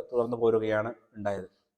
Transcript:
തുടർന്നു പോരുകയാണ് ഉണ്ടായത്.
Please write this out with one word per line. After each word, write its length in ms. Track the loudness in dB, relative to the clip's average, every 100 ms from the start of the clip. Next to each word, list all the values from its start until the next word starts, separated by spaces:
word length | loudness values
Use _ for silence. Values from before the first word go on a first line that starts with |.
| -2
തുടർന്നു 260 | 0 0 2
പോരുകയാണ് 560 | 4 4 2 0 -2 -6 _ -8
ഉണ്ടായത്. 340 | -6 -6 -8 _ _